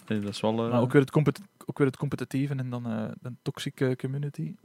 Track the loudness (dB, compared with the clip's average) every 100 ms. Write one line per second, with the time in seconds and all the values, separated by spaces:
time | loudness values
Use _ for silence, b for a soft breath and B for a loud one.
0 | -4 -4 -4 -2 0 0 2 2 6 6
1 | 6 4 2 0 -6 -14 -8 0 0 2
2 | -4 -4 -4 -2 -2 -4 -6 -6 -4 -4
3 | -6 -8 -12 -10 -8 -6 -8 0 0 0
4 | -4 -4 -6 -6 -8 -8